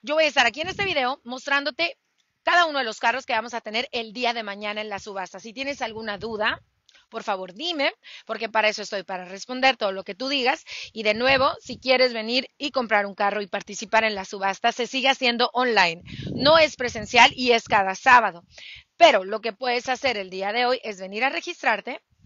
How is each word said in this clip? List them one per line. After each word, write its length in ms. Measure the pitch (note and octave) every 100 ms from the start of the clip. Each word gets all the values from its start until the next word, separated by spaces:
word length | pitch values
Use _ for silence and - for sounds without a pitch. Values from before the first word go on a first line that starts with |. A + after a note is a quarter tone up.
Yo 120 | A3
voy 100 | D#4
a 40 | D#4
estar 180 | C#4 A#3
aquí 140 | A3+
en 80 | E4+
este 160 | -
video 360 | G4 D#4 B3+ C#4
mostrándote 720 | A#3 B3+ - C#4 C#4+ D4 E4+ - _ _ _ _
cada 240 | - E4+ E4+
uno 120 | C#4+
de 60 |
los 160 | A#3+ G#3+
carros 260 | A#3 A#3+ -
que 60 |
vamos 220 | A3+ A#3
a 60 | A#3
tener 280 | A3 G#3+ B3
el 220 | B3 A3+
día 200 | G#3+ A#3
de 100 | A#3
mañana 380 | G#3 G3+ G#3 G#3
en 80 | G#3+
la 120 | G3
subasta. 400 | G#3+ G3 F3+ F#3+
Si 120 | G3
tienes 300 | A3 C4+ C#4+
alguna 340 | A#3+ A3 A3+ G3+
duda, 460 | A3 G#3+ G#3+ D4+ _ _ _ _ _
por 140 | A3+
favor 320 | G#3+ F#3+ F#3
dime, 380 | F#3 E4 D#4+ C#4+ G#4+ - -
porque 240 | - A3 A3
para 200 | A3+ G#3+
eso 140 | G#3
estoy, 220 | G3 G3+
para 200 | F#3 F#3
responder 520 | F3+ F#3+ - B3+ C4 B3
todo 160 | G#3
lo 120 | F#3+
que 100 | F#3+
tú 140 | F#3+ C4
digas. 360 | C#4 A#3+ D#4+ - - -
Y 100 | A3
de 120 | G#3+
nuevo, 380 | G#3+ B3 C4+ C#4 -
si 180 | - B3
quieres 340 | B3+ B3+ B3+
venir 380 | A3+ A3 B3 B3 _
y 120 | C#4
comprar 360 | C4 A#3 G#3+ G3+
un 80 |
carro 280 | F#3+ G3+ G3+
y 40 | G#3
participar 580 | G3+ F#3 G3+ A3 A3
en 100 | A3
la 100 | G3+
subasta, 480 | F#3+ G3+ G3 F#3+ A#3
se 140 | A#3 A#3
sigue 220 | C4 B3
haciendo 420 | C4+ B3+ A#3+ B3
online. 480 | A#3+ B3+ G#3+ F3+ E3 - - -
No 240 | - C4 D#4+
es 180 | D#4 -
presencial 560 | B3 A3+ G#3 A#3+ B3
y 180 | - B3+
es 120 | A3+
cada 300 | - A3 F#3+
sábado. 500 | F#3+ C4 B3 G#3+ E3+ _ - - - _ _
Pero 280 | E4 A3+
lo 160 | F#3 E3+
que 120 | A3
puedes 360 | G3+ B3+ A#3+ B3
hacer 280 | B3+ C4+ A3
el 140 | F#3+
día 220 | F#3+ F#3+
de 140 | A3 B3
hoy 140 | C4
es 180 | A3+ G3
venir 240 | F#3+ G3+
a 60 | C4
registrarte. 720 | D#4+ E4+ E4+ C#4 G#3+ G3 C#4+ _ _